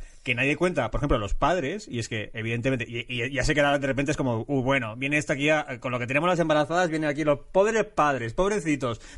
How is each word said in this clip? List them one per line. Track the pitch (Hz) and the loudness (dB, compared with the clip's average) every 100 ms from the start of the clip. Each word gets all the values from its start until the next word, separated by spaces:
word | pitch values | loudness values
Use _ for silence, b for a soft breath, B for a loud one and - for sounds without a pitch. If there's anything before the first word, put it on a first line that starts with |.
| b b | b b
que | - 120 | -4 0
nadie | 135 147 | 0 2
cuenta, | 180 143 113 | 0 0 0
por | 110 | 0
ejemplo, | 143 127 | 2 2
los | 101 - | 2 2
padres, | 143 180 135 156 - | 2 2 -2 -6 -6
y | 120 | -6
es | 110 | -4
que, | 110 104 | -6 -6
evidentemente, | 113 113 117 135 131 113 | -6 -4 -2 0 0 -2
y, | 120 123 | -8 -6
y | 120 123 | -4 -2
ya | 135 | 0
sé | 120 | 2
que | 151 | 4
ahora | 143 143 | 4 4
de | 135 | 0
repente | 127 143 | 0 0
es | 147 | 0
como, | 135 113 104 | 0 -2 0
"Uh, | 139 | 0
bueno, | 123 139 110 117 | 2 0 0 -6
viene | 139 147 | -2 0
esta | 147 | 0
aquí | 139 147 | 0 2
a, | 151 147 123 | 2 0 -6
con | 127 | -4
lo | 123 | -4
que | 120 | -2
tenemos | 190 175 | 0 2
las | 170 | 2
embarazadas, | 160 151 151 170 180 | 2 2 2 2 2
vienen | 156 151 | 0 -2
aquí | 143 151 | 0 2
los | 143 - | 0 2
pobres | 185 208 226 208 | 2 4 2 0
padres, | - 147 131 113 | 2 2 2 -2
pobrecitos", | 113 190 208 160 143 127 110 B | 0 0 0 0 0 -2 -4 B